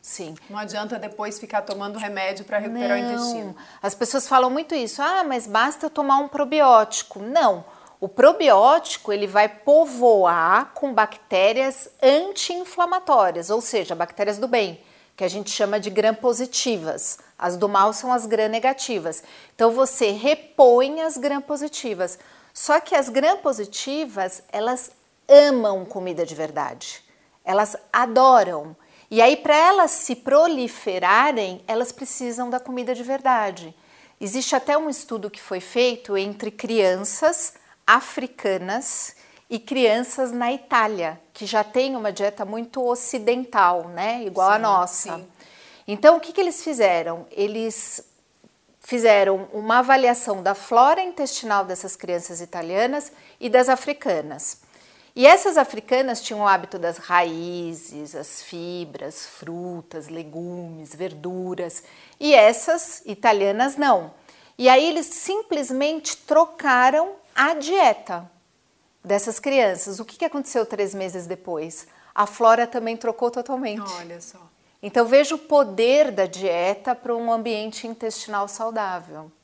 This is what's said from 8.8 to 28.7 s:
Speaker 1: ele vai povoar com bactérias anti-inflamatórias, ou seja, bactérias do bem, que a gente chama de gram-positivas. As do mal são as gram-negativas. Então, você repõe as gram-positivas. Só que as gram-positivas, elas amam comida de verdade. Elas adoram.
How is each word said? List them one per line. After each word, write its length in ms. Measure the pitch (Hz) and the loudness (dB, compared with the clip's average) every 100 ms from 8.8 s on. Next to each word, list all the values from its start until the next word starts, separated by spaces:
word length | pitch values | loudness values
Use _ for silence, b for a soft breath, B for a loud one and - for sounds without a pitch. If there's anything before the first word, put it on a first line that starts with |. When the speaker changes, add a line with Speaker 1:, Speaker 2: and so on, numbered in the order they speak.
| - - - | 0 -10 -4
Speaker 1:
ele 140 | 202 202 | -4 0
vai 220 | 196 214 | 2 2
povoar 1200 | 214 - 302 311 247 247 214 180 170 165 202 277 - | 0 4 4 4 2 4 6 4 2 4 2 0 -6
com 180 | 277 | -2
bactérias 960 | 220 214 - _ 190 202 233 269 262 - _ | 0 0 -4 _ 2 2 2 -2 -4 -8 _
anti-inflamatórias, 1500 | 262 294 381 392 - 349 359 - 349 370 359 262 185 170 170 | 4 4 0 -6 -6 -6 -8 -2 -2 -2 2 4 4 0 -4
ou 100 | 220 | -4
seja, 340 | 233 226 175 165 | -2 -4 -4 -6
bactérias 420 | 170 - 208 208 | -6 -4 -4 -2
do 100 | 247 | -2
bem, 320 | 240 196 165 b b b - | 0 -2 -6 b b b -6
que 60 | |
a 40 | 185 | -6
gente 220 | 196 202 | -6 -8
chama 300 | - 202 214 | -2 -2 -2
de 100 | 202 | -2
gram-positivas. 1300 | 190 220 220 247 226 254 - 262 208 160 - - - b - | 0 0 0 -2 -2 -4 -4 -4 -4 -6 -6 -6 -8 b -8
As 200 | 175 175 | -6 -2
do 100 | 202 | 0
mal 240 | 202 208 | 2 2
são 200 | 214 254 | 0 -2
as 120 | 247 220 | -2 -2
gram-negativas. 960 | 220 214 220 247 269 - 214 160 156 B B B | -2 0 0 -2 -2 -6 -6 -4 -8 B B B
Então, 180 | - 226 | 2 2
você 400 | 233 262 - 214 | 4 0 2 0
repõe 920 | 208 262 302 - - 262 240 269 311 | 0 0 -2 -4 6 8 8 4 -2
as 160 | 320 294 | -4 -4
gram-positivas. 1000 | 269 277 277 294 294 - 247 185 180 - b b b | -4 -4 -6 -8 -6 -8 -8 -6 -6 -8 b b b
Só 260 | - - 302 | -8 2 0
que 160 | 311 330 | 2 0
as 140 | 269 | 0
gram-positivas, 1300 | 240 302 392 311 226 202 - - 294 294 202 185 - - | 0 0 0 -2 -4 -8 -10 -8 -6 -6 -6 -6 -6 -8
elas 400 | 202 226 254 - _ _ _ - | -6 -4 -4 -8 _ _ _ 8
amam 560 | 285 294 254 214 190 180 | 10 10 2 0 -2 -6
comida 400 | 196 185 165 160 | -10 -8 -6 -6
de 100 | 156 | -6
verdade. 680 | 156 151 139 - - - b b b b | -8 -6 -8 -10 -16 -16 b b b b
Elas 320 | - 196 208 - _ | -2 0 0 -4 _
adoram. 840 | 233 247 226 262 247 180 160 151 | 0 2 6 8 8 6 -4 -10